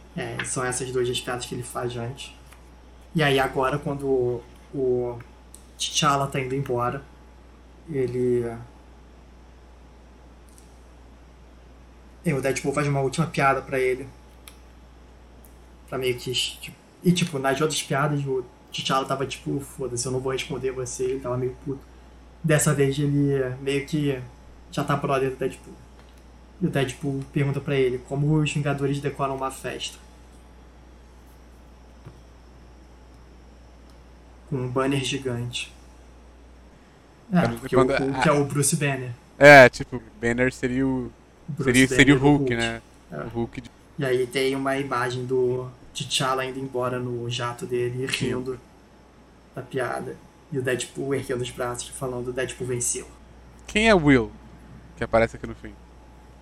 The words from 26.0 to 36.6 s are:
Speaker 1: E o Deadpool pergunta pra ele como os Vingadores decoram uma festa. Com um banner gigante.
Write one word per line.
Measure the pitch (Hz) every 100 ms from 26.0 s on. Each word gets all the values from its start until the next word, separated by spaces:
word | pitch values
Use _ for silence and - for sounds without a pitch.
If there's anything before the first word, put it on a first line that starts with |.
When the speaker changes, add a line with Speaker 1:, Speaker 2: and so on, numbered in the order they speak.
| - - - - - -
Speaker 1:
E | 170
o |
Deadpool | 139 127 - 143 135 135
pergunta | 151 139 139
pra | 151 139
ele | 127 123 -
como | 143 143 156
os | 151
Vingadores | 151 143 139 139 139
decoram | 143 127 135 135
uma | 135
festa. | - 131 135 - - - - - - - - - - - - - - - - - - - - - - - - - - - - - - - - - - - - - - - - - - - - - - -
Com | 135
um | 127
banner | 131 131 135
gigante. | 127 135 131 120 120 - - - - - - - - - - -